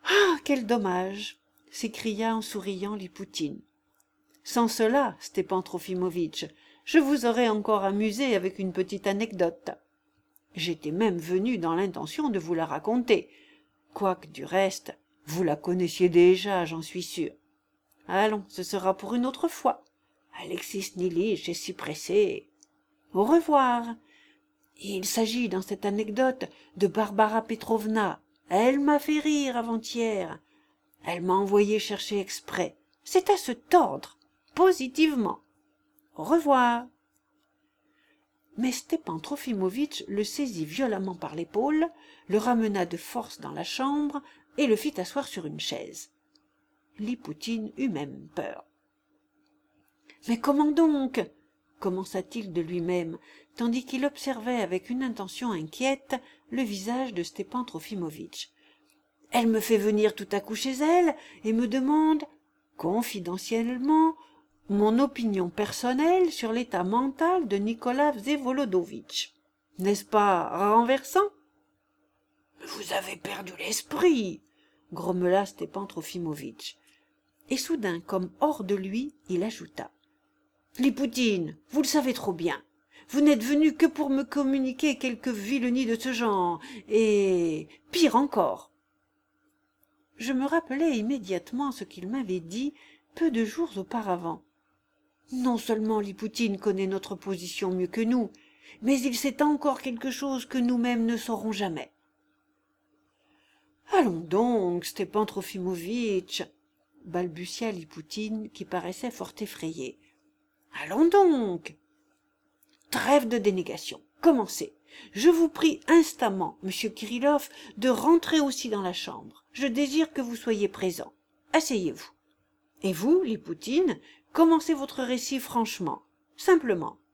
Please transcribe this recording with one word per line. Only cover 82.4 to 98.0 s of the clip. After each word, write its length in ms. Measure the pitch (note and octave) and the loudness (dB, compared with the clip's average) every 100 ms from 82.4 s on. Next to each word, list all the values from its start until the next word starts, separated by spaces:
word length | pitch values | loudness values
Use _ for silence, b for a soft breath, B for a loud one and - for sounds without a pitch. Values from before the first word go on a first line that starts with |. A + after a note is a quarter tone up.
| D#3+ C3+ _ _ _ b b | -2 -4 _ _ _ b b
Vous 120 | B3+ | 4
n'êtes 220 | D4 C#4 | 6 6
venu 300 | A#3 D4 D#4 | 4 4 4
que 120 | D4+ E4 | 6 2
pour 240 | D#4 C#4+ | 2 0
me 140 | C4+ | 0
communiquer 760 | C#4 C#4+ C4+ C#4 C4 C4 D#4 C4+ | 0 0 0 2 0 0 0 0
quelques 320 | C4 A#3 - | -4 -4 -4
vilenies 560 | A3 G3+ C4+ B3 B3 B3 | -4 -2 -2 0 0 0
de 140 | A3+ | -2
ce 140 | B3 | -2
genre, 460 | A#3 A#3 G3+ F3 E3 B B3 - | -2 0 2 0 -2 B -18 0
et 800 | G#3+ A3 G#3 G3 F#3 E3+ D#3 D#3 B _ | 2 4 4 4 4 2 -2 -8 B _
pire 240 | F4+ D#4 A#3 | 4 6 6
encore. » 560 | C#4 A3 D#3 F#2 - _ _ _ _ _ _ _ _ _ _ _ _ _ _ _ | 2 2 0 0 -10 _ _ _ _ _ _ _ _ _ _ _ _ _ _ _
Je 160 | A#3 | -4
me 120 | B3+ C#4 | -2 0
rappelai 520 | E4 E4 C4+ E4 B3+ | 0 -2 0 2 2
immédiatement 720 | G#3+ C#4 F#3+ F3+ F3 A#3+ C#4 | 0 -4 -2 -6 -4 -4 -4
ce 120 | - | -6
qu'il 240 | F#3+ - F3+ | -12 -12 -8
m'avait 320 | C4 A3 F#3 | -6 -4 -6
dit 340 | E3 G3+ C#4 D4 b b _ - | -6 -6 -6 -8 b b _ -2
peu 160 | E4 | 0
de 140 | A3+ A3 | 2 0
jours 320 | C4 E4 G3+ | -2 -4 -4
auparavant. 640 | F#3+ A#3+ G#3 F3 E3+ E3 _ _ _ _ _ _ _ _ _ | -6 -6 -2 -2 -4 -8 _ _ _ _ _ _ _ _ _
Non 260 | B3+ B3+ A#3 | -2 0 0
seulement 420 | - A3 A3 A3 | 0 0 2 0
Lipoutine 600 | G3+ F#3+ A3 A3 A#3 G3 | -2 -6 -8 -2 -2 0
connaît 280 | G#3+ F#3+ F#3+ | -2 0 0
notre 280 | F#3+ F#3+ F#3 | -2 -6 -10
position 560 | - F#3+ F3 - F#3+ | -6 -8 -8 -6 -4
mieux 160 | F#3 F3+ | -2 -2
que 140 | A3+ | -2